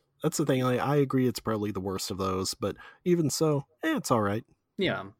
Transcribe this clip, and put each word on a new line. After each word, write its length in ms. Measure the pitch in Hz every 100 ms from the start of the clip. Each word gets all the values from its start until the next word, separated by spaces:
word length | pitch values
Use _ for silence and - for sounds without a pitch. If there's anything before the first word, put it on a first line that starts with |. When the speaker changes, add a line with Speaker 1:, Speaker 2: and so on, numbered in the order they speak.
| _ _
Speaker 1:
That's 140 | 156 -
the 80 |
thing. 180 | 147 131
Like, 180 | 127 123
I 160 | 131 147
agree 300 | 135 135 127
it's 140 | -
probably 320 | - 107 104
the 80 | 101
worst 300 | 95 95 -
of 80 | 95
those, 340 | 95 95 92
but 220 | - 101 - - -
even 260 | 185 175 143
so, 340 | - 156 139 - _
eh, 140 | 320 285
it's 140 | -
all 100 | 120
right. 240 | 101 107 - _ _ -
Speaker 2:
Yeah. 280 | 175 95 98 -